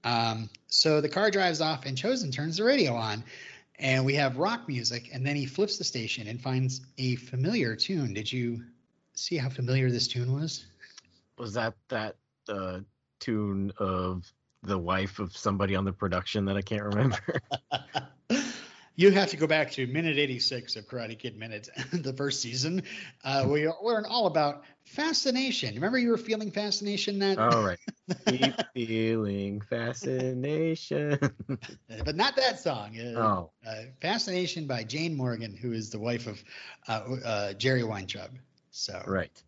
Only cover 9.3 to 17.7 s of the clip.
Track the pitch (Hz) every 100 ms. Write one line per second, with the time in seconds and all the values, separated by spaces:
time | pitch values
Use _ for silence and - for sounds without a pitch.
9.3 | 165 127 131 123 131 127 120 - 123 123
10.3 | 135 160 - - _ - - _ _ _
11.3 | - 117 107 113 - _ 120 107 - _
12.3 | _ - 101 92 92 101 _ _ _ -
13.3 | 110 104 98 98 - 98 92 92 92 87
14.3 | _ _ _ 98 95 85 95 95 95 95
15.3 | - 110 98 98 95 98 95 98 92 95
16.3 | 107 98 98 98 107 104 104 131 107 -
17.3 | - - - _